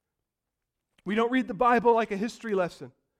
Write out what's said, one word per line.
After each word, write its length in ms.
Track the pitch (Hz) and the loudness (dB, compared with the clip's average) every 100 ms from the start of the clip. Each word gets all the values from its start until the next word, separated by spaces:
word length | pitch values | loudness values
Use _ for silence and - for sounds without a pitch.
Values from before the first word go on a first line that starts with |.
| _ _ _ _ _ _ _ _ _ _ | _ _ _ _ _ _ _ _ _ _
We 100 | - | -6
don't 180 | 208 233 | -2 0
read 160 | 262 247 | 0 -2
the 60 | |
Bible 380 | 190 240 240 240 | 0 2 4 4
like 180 | 226 214 | 2 0
a 40 | 196 | -4
history 380 | 220 - 226 | -6 -6 -4
lesson, 380 | 190 170 - 127 _ _ _ | -2 -2 -6 -20 _ _ _